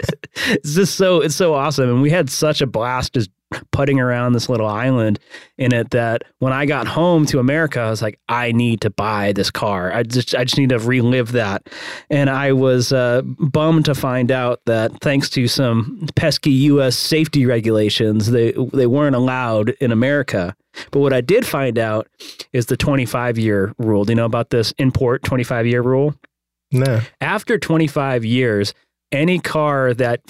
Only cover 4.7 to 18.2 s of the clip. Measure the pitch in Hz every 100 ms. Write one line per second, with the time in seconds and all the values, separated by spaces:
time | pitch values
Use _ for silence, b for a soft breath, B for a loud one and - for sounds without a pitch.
4.7 | 104 131 127 110 104 B B B B 123
5.7 | 120 113 120 117 117 - - 131 131 147
6.7 | 139 113 156 175 165 147 143 127 156 156
7.7 | 123 113 110 107 - - 120 120 117 120
8.7 | 110 113 - 104 107 101 101 92 - 110
9.7 | 95 90 110 117 123 - 127 127 - 131
10.7 | 120 117 127 117 127 113 123 104 98 -
11.7 | B B B B 143 139 135 139 131 131
12.7 | 127 120 131 123 123 131 127 147 156 160
13.7 | 160 151 135 135 127 123 131 123 - -
14.7 | 113 113 - 151 139 - 139 120 - 123
15.7 | 113 110 240 156 - 160 - 156 131 147
16.7 | 143 131 123 - 160 156 147 123 117 110
17.7 | 107 107 - 110 107